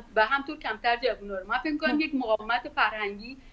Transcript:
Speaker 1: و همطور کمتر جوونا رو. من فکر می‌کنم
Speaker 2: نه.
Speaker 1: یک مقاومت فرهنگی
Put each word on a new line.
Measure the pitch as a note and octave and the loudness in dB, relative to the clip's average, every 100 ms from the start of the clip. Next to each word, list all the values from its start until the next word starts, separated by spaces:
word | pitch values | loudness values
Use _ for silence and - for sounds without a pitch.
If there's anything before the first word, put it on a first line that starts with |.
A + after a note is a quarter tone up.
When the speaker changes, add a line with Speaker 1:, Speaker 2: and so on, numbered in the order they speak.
| A3+ G#3+ | -2 2
Speaker 1:
و | A3 | 4
همطور | C#4 C#4 D4+ | 2 -2 -6
کمتر | C4+ G#3+ A#3+ A#3+ | -6 -2 0 2
جوونا | B3 G3+ G3+ F#3+ | 2 -2 -4 -8
رو. | F#3+ | -2
من | A#3+ | -2
فکر | D#4 | 0
می‌کنم | D4+ D#4 | 0 2
Speaker 2:
نه. | D4+ | 2
Speaker 1:
یک | D#4 | 2
مقاومت | C4+ A3 A3 G#3+ A#3+ - | 0 2 0 2 -2 -2
فرهنگی | - A3 G#3+ G3+ G3+ A3+ C4+ - | 0 0 2 -4 -4 -12 -16 -20